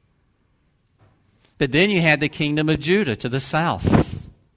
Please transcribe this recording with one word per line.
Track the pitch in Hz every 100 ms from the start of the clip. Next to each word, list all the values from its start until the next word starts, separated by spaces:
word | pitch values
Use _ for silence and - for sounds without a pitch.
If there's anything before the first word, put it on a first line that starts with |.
| _ _ _ _ _ _ _ _ _ _ _ _ _ _ _ -
But | 139
then | 139 202
you | 190
had | 165 147
the | 147
kingdom | - 151 147 156
of | 151
Judah | 139 196 180 104
to | 123
the | 131
south, | - 156 170 117 - - - - - - _